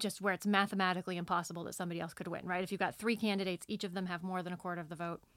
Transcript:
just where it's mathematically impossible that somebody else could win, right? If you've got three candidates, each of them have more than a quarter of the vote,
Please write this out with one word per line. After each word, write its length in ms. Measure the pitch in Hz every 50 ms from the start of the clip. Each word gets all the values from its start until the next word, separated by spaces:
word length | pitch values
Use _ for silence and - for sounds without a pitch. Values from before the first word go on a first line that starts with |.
just 200 | - 202 - -
where 140 | 190 202 185
it's 120 | 175 -
mathematically 720 | 208 208 196 202 202 - 196 190 185 180 180 180 - 185
impossible 460 | 175 170 - 185 175 170 - 170 170 165
that 100 | - -
somebody 240 | - 185 170 170 170
else 120 | 165 165 -
could 140 | - 175 175
win, 160 | 165 - -
right? 200 | 175 180 180 190
If 80 | 175 196
you've 80 | 180
got 160 | 196 165 -
three 200 | - 208 233 233
candidates, 480 | 220 220 214 202 190 196 185 180 170 - -
each 160 | 214 - -
of 100 | 190 175
them 120 | 196 185
have 180 | 180 180 170 170
more 180 | 185 185 185 170
than 100 | 180 180
a 40 | 175
quarter 220 | - 180 175 175
of 80 | 165 151
the 80 | 170
vote, 260 | 151 175 170 170 - _ - _